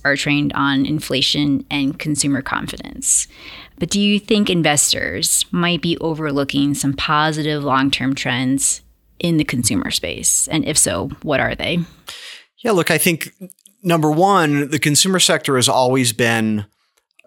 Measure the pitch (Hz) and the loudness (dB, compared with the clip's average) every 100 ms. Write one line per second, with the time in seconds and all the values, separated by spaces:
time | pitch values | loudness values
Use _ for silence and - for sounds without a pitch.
0 | 143 143 - 143 147 - 139 135 139 151 | 0 -2 0 0 0 0 0 0 0 -2
1 | - 135 143 147 147 139 - 147 139 139 | -2 -2 0 0 0 0 -2 -4 -2 -4
2 | 156 147 143 135 - - 160 - - - | -4 -2 0 -2 -2 -4 -6 -10 -14 -8
3 | - - - - - - - - 170 202 | -2 -2 -2 -10 -20 -20 -20 -6 -2 2
4 | 208 208 - 214 202 180 156 147 - - | 2 2 2 2 2 2 2 2 0 0
5 | - 90 160 - - 180 175 175 170 165 | -4 -4 -2 -2 0 0 0 0 -2 -2
6 | 165 156 151 139 139 139 143 139 139 135 | -2 -4 -2 -2 -2 0 0 0 -2 -2
7 | - 151 156 156 151 151 143 131 139 135 | 0 2 2 0 -2 -2 0 2 2 0
8 | 131 135 131 123 131 135 - - - _ | -2 -2 -2 -2 0 0 0 -4 -10 _
9 | _ - 170 165 151 - - 98 - - | _ -4 0 2 0 -2 -2 -2 -2 -4
10 | 87 62 - - - 156 - 151 - 165 | -4 -4 -2 -2 0 -2 0 0 0 0
11 | 139 147 165 131 120 120 - 175 165 - | -6 -6 -2 0 0 -2 -4 -4 -4 -10
12 | - - - - - _ 233 202 160 156 | -20 -18 -18 -20 -20 _ 0 2 2 2
13 | 180 165 - - 185 _ _ _ 185 170 | 2 0 -4 -14 -20 _ _ _ 0 2
14 | 156 151 190 196 156 143 143 151 156 147 | 4 4 4 4 4 2 0 0 2 2
15 | 185 185 - 160 - 131 127 123 127 131 | 2 2 2 2 2 2 2 4 4 2
16 | 123 113 120 113 110 107 101 _ _ _ | 0 0 2 2 0 -2 -6 _ _ _
17 | _ _ | _ _